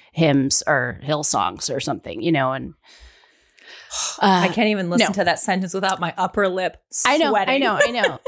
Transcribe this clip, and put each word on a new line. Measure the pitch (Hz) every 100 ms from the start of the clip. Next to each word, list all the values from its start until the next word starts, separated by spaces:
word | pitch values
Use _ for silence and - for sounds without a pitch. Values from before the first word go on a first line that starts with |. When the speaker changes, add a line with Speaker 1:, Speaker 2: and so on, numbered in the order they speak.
| _
Speaker 1:
hymns | 156 160 139 135 - -
or | 139 123 120
Hillsongs | 135 151 143 117 90 151 -
or | 165
something," | - 120 - 85
you | 147
know, | 156 131
and, | 131 127 - _ - - _ _ _
Speaker 2:
<sighs> | _ _ - - - - - -
I | 202 180 180
Speaker 1:
uh, |
Speaker 2:
can't | - 214
even | 208 175
listen | 175 208
Speaker 1:
no. |
Speaker 2:
to | 196 175
that | 165
sentence | - 185 185
without | 190 185 185
my | 170 -
upper | 185 - 196
lip | 185 180 - _ - 247
Speaker 1:
I | 302
know, | 302 208
I | 190
Speaker 2:
sweating. | 269
Speaker 1:
know, | 247 139
I | 277
know. | 240 190 135